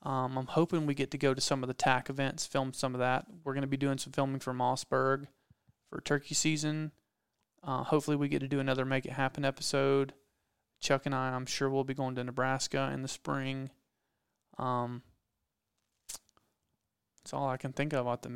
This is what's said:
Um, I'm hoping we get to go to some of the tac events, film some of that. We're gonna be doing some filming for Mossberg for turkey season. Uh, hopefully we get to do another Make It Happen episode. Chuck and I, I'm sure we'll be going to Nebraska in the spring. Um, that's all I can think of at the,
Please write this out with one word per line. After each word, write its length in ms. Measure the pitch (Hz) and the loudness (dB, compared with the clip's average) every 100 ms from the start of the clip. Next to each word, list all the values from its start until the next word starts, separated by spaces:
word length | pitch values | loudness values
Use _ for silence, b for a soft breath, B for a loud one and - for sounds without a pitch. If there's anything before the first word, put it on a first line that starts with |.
Um, 340 | 147 135 127 131 | -2 0 0 -2
I'm 100 | 131 | 0
hoping 380 | - 165 175 151 | 2 2 2 0
we 80 | |
get 180 | 139 135 | 0 -2
to 60 | 139 | 2
go 160 | 143 | 2
to 80 | 131 | 2
some 220 | - 135 | 2 0
of 40 | 127 | -2
the 60 | |
tac 360 | 127 - 127 127 | 0 2 2 0
events, 360 | 135 135 - - | -2 -2 -2 -2
film 280 | 139 135 | -2 -2
some 200 | 127 135 | -2 -2
of 60 | 123 | 0
that. 260 | 127 131 - 180 | 2 0 -2 -8
We're 100 | 139 | -4
gonna 120 | 135 139 | -2 0
be 120 | 139 | 0
doing 200 | 139 135 | 0 -2
some 140 | - | -2
filming 300 | 127 139 135 | -2 0 -2
for 120 | - | -4
Mossberg 760 | 127 127 127 - 131 131 135 143 _ _ _ _ _ _ | 0 0 0 0 2 4 2 -2 _ _ _ _ _ _
for 120 | - | -10
turkey 340 | - 147 - 151 | 0 0 2 0
season. 560 | 160 156 151 156 156 - _ _ _ _ _ _ | 2 2 0 -2 -4 -8 _ _ _ _ _ _
Uh, 200 | - 131 | -4 -2
hopefully 340 | - 151 143 143 | 2 2 2 0
we 100 | 143 | 2
get 120 | 143 | 0
to 80 | 135 | 0
do 120 | 139 | 0
another 240 | 135 131 | 2 0
Make 220 | 131 135 - | 2 0 -2
It 80 | |
Happen 320 | 131 135 139 139 | -2 -2 0 -2
episode. 680 | 135 - 139 135 139 135 - _ _ _ _ _ _ | 0 0 2 4 4 2 -4 _ _ _ _ _ _
Chuck 240 | - 139 147 | 2 2 2
and 100 | 131 | -2
I, 140 | 131 | 0
I'm 160 | 127 127 | -2 -4
sure 240 | - 139 | -2 0
we'll 160 | 135 135 | 2 0
be 80 | |
going 220 | 135 131 127 | -2 -2 -4
to 80 | |
Nebraska 680 | 123 127 131 131 - 135 135 | -4 0 0 0 0 -2 -2
in 80 | 135 | -2
the 60 | 131 | -6
spring. 640 | - - 139 135 135 135 - _ _ _ _ _ _ _ - | -6 -4 -4 -2 -4 -8 -12 _ _ _ _ _ _ _ -4
Um, 440 | 127 123 120 120 - _ _ _ _ _ _ _ _ _ - - _ _ _ _ _ _ _ _ _ _ | 0 0 -2 -6 -12 _ _ _ _ _ _ _ _ _ -16 -16 _ _ _ _ _ _ _ _ _ _
that's 140 | - | -10
all 140 | 139 139 | -2 -2
I 80 | 127 | -2
can 160 | 135 | -4
think 220 | 135 147 | -2 0
of 120 | 143 123 | 0 0
at 160 | 120 | -2
the, 80 | - | -4